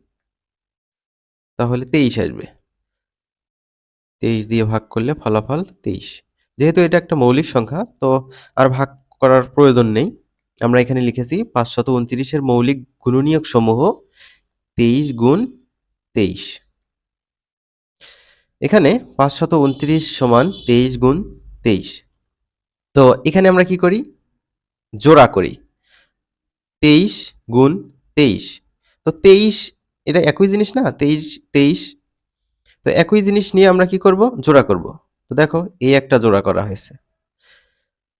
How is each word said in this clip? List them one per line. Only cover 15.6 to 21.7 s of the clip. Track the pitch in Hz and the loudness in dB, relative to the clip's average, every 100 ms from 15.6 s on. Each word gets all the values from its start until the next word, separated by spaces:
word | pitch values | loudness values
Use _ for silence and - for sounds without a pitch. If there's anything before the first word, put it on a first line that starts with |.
| _ _ _ _ _ | _ _ _ _ _
তেইশ। | - 95 92 - - _ _ _ _ _ _ _ _ _ _ _ _ _ _ - - _ _ _ - | -4 -4 -6 -14 -16 _ _ _ _ _ _ _ _ _ _ _ _ _ _ -20 -20 _ _ _ -10
এখানে | 139 208 147 240 - - | 0 2 2 0 -4 -4
পাঁচশত | 139 - 160 | -2 -2 -2
ঊনত্রিশ | 165 139 135 147 160 156 - | 0 0 -2 -2 -2 -4 -2
সমান | 123 117 170 - - | 2 2 0 -4 -2
তেইশ | 120 127 123 | 0 0 0
গুণ | 127 160 220 - - - | 0 -2 -6 -18 -20 -6
তেইশ। | 120 | -4